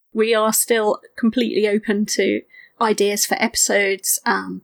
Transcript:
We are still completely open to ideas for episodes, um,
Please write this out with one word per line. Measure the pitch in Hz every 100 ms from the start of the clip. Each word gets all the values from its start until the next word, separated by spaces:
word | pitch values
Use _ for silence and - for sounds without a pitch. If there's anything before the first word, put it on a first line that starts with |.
| _
We | 220 220
are | 226 220
still | 214 - 233 214 - - -
completely | 226 233 226 - 208
open | 208 214 202 208
to | - 196 - - - - _
ideas | 226 208 202 202 -
for | 196
episodes, | - - - 202 196 196 - - -
um, | 196 190 185